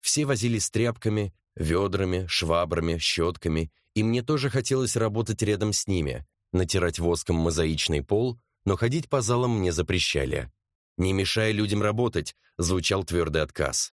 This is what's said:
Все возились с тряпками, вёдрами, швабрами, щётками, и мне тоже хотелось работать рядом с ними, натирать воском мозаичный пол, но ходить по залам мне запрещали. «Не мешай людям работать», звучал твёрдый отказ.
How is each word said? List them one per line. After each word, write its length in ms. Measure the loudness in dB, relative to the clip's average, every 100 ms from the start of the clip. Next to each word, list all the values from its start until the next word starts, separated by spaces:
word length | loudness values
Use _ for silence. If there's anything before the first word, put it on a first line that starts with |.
Все 240 | 0 0
возились 420 | 2 2 2 0 0
с 40 |
тряпками, 640 | 0 0 0 0 0 -2 -6 _ -4
вёдрами, 680 | 0 2 2 2 0 0 -2
швабрами, 720 | -2 0 2 2 0 0 -2
щётками, 720 | -2 0 0 0 -2 -2 -2 _ _
и 100 | -2
мне 180 | 0 0
тоже 280 | 0 -2 0
хотелось 440 | -2 0 0 0
работать 480 | 0 0 0 -2 -2
рядом 300 | 0 2 0
с 160 | 0 0
ними, 360 | 0 0 -4 -12 _ _
натирать 480 | -2 0 2 0 0
воском 340 | 0 0 0
мозаичный 720 | 0 2 2 0 0 0 -2
пол, 340 | 0 0 0 -6 _ _
но 120 | -2 0
ходить 320 | 0 -2 -2
по 140 | -2
залам 360 | 2 2 2 2
мне 140 | 0
запрещали. 800 | 0 0 0 0 0 -2 -4 -6 _ _ _ _ -4
«Не 140 | 0
мешай 400 | 0 0 0 0
людям 300 | 0 0 0
работать», 540 | 0 0 0 -2 -6 -12 _ -4
звучал 460 | 0 0 0 -2
твёрдый 380 | 0 -2 0 0
отказ. 500 | -2 -2 -2 -2 -6